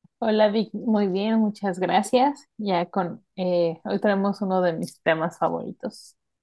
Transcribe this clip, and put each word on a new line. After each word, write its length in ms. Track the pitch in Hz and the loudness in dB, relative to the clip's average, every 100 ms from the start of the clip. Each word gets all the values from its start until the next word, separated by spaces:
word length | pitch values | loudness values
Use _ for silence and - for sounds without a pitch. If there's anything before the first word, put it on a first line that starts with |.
| _ _ | _ _
Hola, 300 | 226 214 214 | 0 2 2
Vic. 240 | 220 202 | 2 -4
Muy 340 | 214 254 214 196 | -4 0 2 2
bien, 300 | 185 214 226 | 0 0 2
muchas 380 | 214 208 202 180 | 0 -2 -4 -2
gracias. 720 | 180 180 208 247 277 285 _ - | 0 0 2 2 2 0 _ -8
Ya 280 | 208 175 180 | -2 -2 0
con, 380 | 196 175 - _ - | -2 -4 -6 _ -6
eh, 440 | 180 175 165 165 | 0 2 0 -2
hoy 160 | - 196 | -4 0
tenemos 400 | 208 196 196 196 | 0 2 0 -2
uno 180 | 196 185 | -2 0
de 100 | 180 | 0
mis 260 | 165 170 - | 0 -6 -4
temas 360 | 165 160 165 - | -2 0 -2 -2
favoritos. 760 | 165 165 - - - - - _ _ _ | -4 -4 -8 -12 -14 -14 -20 _ _ _